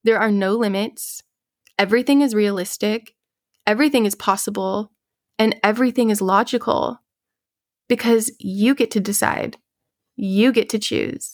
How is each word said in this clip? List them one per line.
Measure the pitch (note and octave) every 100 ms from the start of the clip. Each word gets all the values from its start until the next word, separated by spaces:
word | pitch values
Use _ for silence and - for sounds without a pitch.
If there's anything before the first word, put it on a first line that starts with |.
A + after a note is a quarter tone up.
There | A3 A3
are | A3
no | G3+ F#3+
limits. | A3+ G#3+ G3 A3 - - - _ _ _ _ _ -
Everything | G3 A3+ B3+ C#4
is | C#4
realistic. | G#3+ G#3 G3 F#3+ - G#3 A3 A3 _ _ _ _ _ -
Everything | A3+ D4 C4+ G#3+
is |
possible. | - - G3 - G3+ F#3+ G3+ G#3+ _ _ _ _ -
And | A3 -
everything | G3+ A3 B3+ B3 A3+
is | G#3
logical. | F#3+ G3 A#3+ A#3+ - - - A#3+ _ _ _ _ _ _ _ _ _
Because | A#3+ A#3 A3+ A3 -
you | F#3+ G3 A3+
get | C#4 A3+
to | A3
decide. | G3 G3+ - - - - _ _ _ _ _
You | - G3+ G3 B3
get | A3+ G3+
to | G#3+
choose. | - C#2 G1+ - -